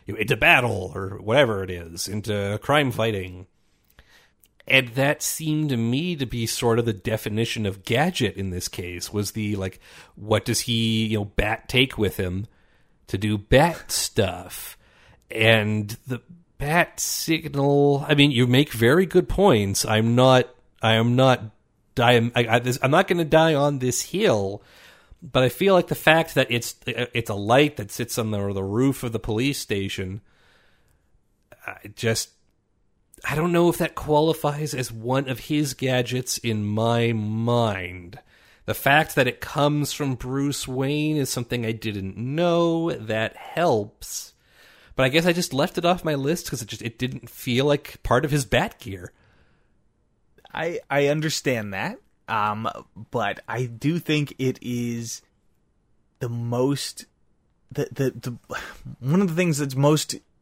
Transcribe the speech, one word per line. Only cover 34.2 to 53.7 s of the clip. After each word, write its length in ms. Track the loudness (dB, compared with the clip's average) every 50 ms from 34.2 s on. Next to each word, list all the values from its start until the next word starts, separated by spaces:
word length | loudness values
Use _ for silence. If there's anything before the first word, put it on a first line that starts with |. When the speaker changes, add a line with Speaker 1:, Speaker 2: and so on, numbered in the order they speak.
| 4 2 2 0 -2 -2 -2 -4 -6 -6 -4
Speaker 1:
as 160 | -6 -6 -6
one 380 | -8 -8 -4 -2 0 0 -2
of 120 | -2 -6 -8
his 340 | -4 -2 0 0 0 -2 -2
gadgets 640 | -4 -2 0 0 0 0 0 -4 -4 -4 -4 -6
in 260 | -4 -2 -2 -2 0 -2
my 480 | -2 0 0 2 2 2 2 2 0
mind. 1080 | 0 -2 -2 -2 -2 -2 0 2 2 2 2 2 0 -2 -6 -8 -10 -14 -16 -16 -18 -20 -20 _ _ _ _ _ _ _ _
The 80 | -8 -6
fact 420 | 0 2 4 4 4 4 2 2
that 120 | 2 2
it 140 | 2 0 -4
comes 500 | -8 -6 0 0 2 2 2 0 -2 -2
from 240 | -4 -4 -4 -4 -4
Bruce 520 | -4 -6 -4 -2 -2 -2 -2 -2 -4 -6
Wayne 500 | -6 -4 -2 -2 0 0 0 0 0 0
is 120 | 0 -2 -2
something 360 | -2 -4 -4 -4 -4 -2 -2
I 80 | -2 -4
didn't 420 | -4 -4 -6 -4 -4 -6 -6 -6
know. 760 | -6 -6 -4 -2 0 2 2 2 2 2 2 0 0 -2 -2
That 440 | -4 -6 -6 -4 -2 -2 -2 -4 -6
helps. 960 | -10 -16 -8 -4 0 2 2 2 0 -2 -4 -10 -16 -14 -12 -12 -12 -12 -14 _ _ _ _ _ _ -20 -20 _ _ -20 -8 -2
But 80 | 0 0
I 60 | 2
guess 160 | 2 4 4
I 80 | 2 2
just 200 | 0 -2 -2 0
left 240 | -2 -2 -2 -2
it 80 | 0 0
off 200 | 0 0 0 -2
my 100 | -2 -2
list 340 | -2 -2 -2 -2 -4 -6 -8
'cause 120 | -8 -8
it 80 | -8 -10
just, 120 | -10 -10
it 160 | -8 -10 -6
didn't 320 | -6 -6 -6 -6 -8 -14 -18
feel 360 | -18 -8 -4 0 0 2 2
like 360 | 2 2 0 -2 -8 -14 -8
part 220 | 0 2 2 2 2
of 80 | 2
his 140 | 0 -2 0
bat 340 | 0 0 0 0 -2 -6 -12
gear. 320 | -14 -12 -12 -12 -14 -16 _ _ _ _ _ _ _ _ _ _ _ _ _ _ _ _ _ _ _ _ _ _ _ _ _ _ _ _ -10
Speaker 2:
I, 280 | -8 -6 -6 -8 -8 -6 -2
I 180 | 0 2 2
understand 640 | 2 2 0 -2 -2 -4 -2 -2 -2 -2 -2 -4 -6 -6
that. 260 | -6 -6 -6 -8 -10 _ _ _ _ _
Um, 400 | -4 -2 0 0 0 -2 -2 -4 -6 -6 -8 -12 _ _ -20 -10 -6
but 320 | -4 -2 -2 -2 -4 -6 -8
I 180 | -8 -6 -6 -6
do 340 | -8